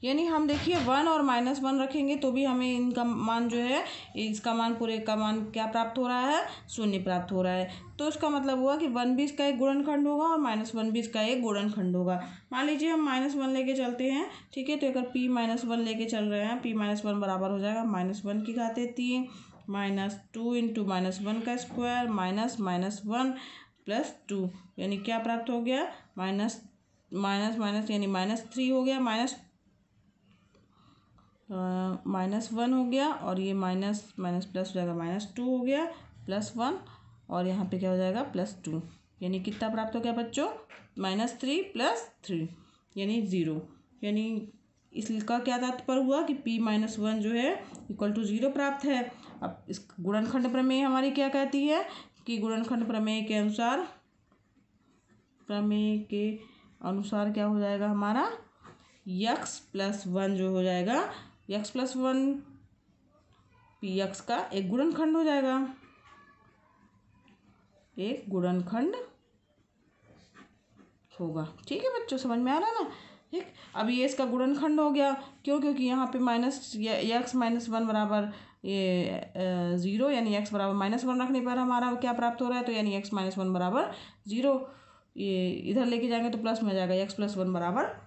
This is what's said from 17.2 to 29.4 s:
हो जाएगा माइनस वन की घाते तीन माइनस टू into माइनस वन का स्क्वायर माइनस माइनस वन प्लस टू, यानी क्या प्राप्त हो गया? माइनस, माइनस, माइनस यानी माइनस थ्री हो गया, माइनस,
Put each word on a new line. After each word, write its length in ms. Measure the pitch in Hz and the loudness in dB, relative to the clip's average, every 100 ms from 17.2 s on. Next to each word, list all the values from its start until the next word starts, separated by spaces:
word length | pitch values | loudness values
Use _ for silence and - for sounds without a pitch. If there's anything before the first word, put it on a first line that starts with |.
| 202 190 185 | 0 0 0
हो 80 | 196 | 0
जाएगा 240 | 202 220 | 0 0
माइनस 380 | 226 190 185 196 202 | 0 0 0 -2 -2
वन 160 | 208 | -2
की 120 | 214 | -2
घाते 320 | 233 233 226 240 | -2 -2 0 -4
तीन 400 | 240 247 254 254 - - - - | -2 0 0 -2 -8 -20 -18 -6
माइनस 500 | 196 202 196 196 202 - | -2 0 0 -2 -4 -12
टू 220 | 226 233 240 | -6 -2 0
into 300 | 233 220 196 | 0 0 0
माइनस 320 | 190 180 185 | 2 0 -2
वन 180 | 202 220 | -2 -2
का 160 | 226 240 | -2 -4
स्क्वायर 500 | 240 - 240 247 240 | -4 -4 0 0 0
माइनस 520 | 208 180 196 233 247 | 0 0 0 0 -2
माइनस 420 | 190 180 185 202 208 | -2 0 0 -4 -4
वन 280 | 233 262 262 - - - _ - | 0 0 -2 -10 -18 -20 _ -4
प्लस 280 | 214 311 - - | -2 -4 -8 -6
टू, 200 | 196 185 - - - | -2 -2 -6 -18 -8
यानी 180 | 190 202 | -4 -4
क्या 200 | 202 226 | -2 -2
प्राप्त 300 | 226 233 226 | 0 -2 0
हो 100 | 240 | -2
गया? 220 | 233 262 349 - - - | 0 0 -2 -6 -16 -6
माइनस, 440 | 185 196 214 - - _ _ _ _ | -2 0 0 -4 -14 _ _ _ _
माइनस, 460 | - 202 196 208 226 | -2 0 0 0 0
माइनस 340 | 208 208 214 | 0 0 0
यानी 160 | 208 196 | 0 2
माइनस 360 | 190 190 226 - | 2 0 0 -4
थ्री 140 | 254 254 | -2 2
हो 140 | 262 | 2
गया, 160 | 254 269 | 2 2
माइनस, 340 | 254 220 254 - | 0 2 -2 -4